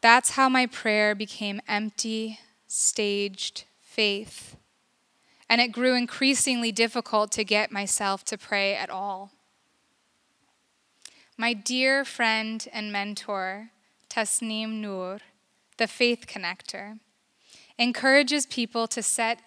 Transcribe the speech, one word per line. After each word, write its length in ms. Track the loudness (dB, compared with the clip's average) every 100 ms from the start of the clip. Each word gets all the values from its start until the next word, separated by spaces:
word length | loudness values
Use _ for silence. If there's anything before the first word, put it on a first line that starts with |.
That's 300 | 10 8 6
how 180 | 4 4
my 160 | 4
prayer 500 | 2 0 0 2 2
became 460 | 0 -6 -6 -6 -6 -4
empty, 720 | -4 -4 -4 -4 -4 -6 -10 _ _ _
staged 960 | 0 0 0 0 0 -4 -6 -10 -10 -16 _
faith, 760 | _ 0 0 0 -8 -16 -18 -20 _ _ _ _ _ _ _ _ _
and 140 | 2
it 80 | 2
grew 260 | 2 2
increasingly 800 | 2 -2 0 2 2 0 0 -2
difficult 580 | 0 0 0 -2 0 0
to 120 | -2
get 260 | 0 2 0
myself 540 | -4 -2 -2 0 -2
to 140 | -6 -10
pray 360 | -4 -2 0
at 140 | -2 -6
all. 420 | -6 -6 -6 -12 _ _ _ _ _ _ _ _ _ _ _ _ _ _ _ _ _ -20 _ _ -4
My 160 | -2
dear 520 | -2 -2 2 4 2
friend 640 | 0 0 2 2 -2 -6 -8
and 200 | -8 -6
mentor, 760 | -4 -4 -8 -6 -4 -4 -8 -14 _ _ _ _
Tasneem 720 | -4 0 -2 -2 -4 -4 -4
Noor, 380 | -6 -6 -6 -10 -14 _ _ _ _ -2
the 100 | -2
Faith 380 | 4 2 2 -4
Connector, 720 | -8 -8 -8 -10 -12 -12 -16 _ _ _ _ _ -20 -20 -2
encourages 720 | 0 2 6 6 6 2 -2
people 400 | -4 -4 -2 -2
to 160 | -2
set 400 | -2 0 -2 -4